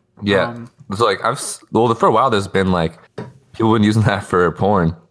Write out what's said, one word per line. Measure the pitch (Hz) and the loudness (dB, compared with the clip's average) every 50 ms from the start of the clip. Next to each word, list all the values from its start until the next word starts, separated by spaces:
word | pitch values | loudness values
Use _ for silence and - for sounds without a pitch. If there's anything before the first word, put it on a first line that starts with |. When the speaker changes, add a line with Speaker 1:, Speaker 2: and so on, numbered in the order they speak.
| _ _ _ - | _ _ _ -6
Speaker 1:
Yeah. | 104 101 98 92 85 80 | -2 0 0 0 0 -2
Speaker 2:
Um, | 117 120 117 - _ - - - | -6 -12 -16 -18 _ -20 -14 -8
Speaker 1:
It's | 98 98 | -4 0
like, | 120 107 98 - - | 0 0 0 0 -2
I've | 110 131 - | -4 -4 -4
s-, | - - - - _ - | -8 -10 -12 -12 _ -4
well, | - 107 117 120 113 | 0 0 2 2 2
for | - 196 185 | 2 2 2
a | |
while, | 113 110 127 131 | 2 2 2 0
there's | 113 101 98 | 0 -2 -2
been, | 95 - 95 95 92 | -2 -2 -2 0 0
like, | 92 87 82 80 - - - _ _ - - - - _ _ _ - | 0 0 -2 -2 -6 -10 -20 _ _ -16 -16 -16 -18 _ _ _ -6
people | - 117 113 | -2 0 2
been | 110 117 104 | 2 4 2
using | 107 107 113 | 2 2 2
<laughs> | 104 104 | 2 2
that | 101 98 | 0 -2
for | 95 - - 90 87 85 | -4 -2 0 2 2 0
porn. | - - 98 98 104 95 85 82 82 - _ _ | 0 0 0 0 2 2 0 0 -2 -6 _ _